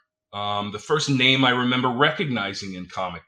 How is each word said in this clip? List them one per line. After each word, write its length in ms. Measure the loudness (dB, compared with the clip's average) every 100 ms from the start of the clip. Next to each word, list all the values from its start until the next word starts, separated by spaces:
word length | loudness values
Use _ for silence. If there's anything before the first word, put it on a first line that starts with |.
| _ _ _
Um, 380 | -8 -4 -4 -4
the 80 | -8
first 320 | -2 0 2
name 340 | 4 4 6 4
I 60 |
remember 380 | 4 2 0 0
recognizing 840 | 2 2 2 -4 -2 -4 -8 -10
in 140 | -10 -10
comic 340 | -8 -8 -8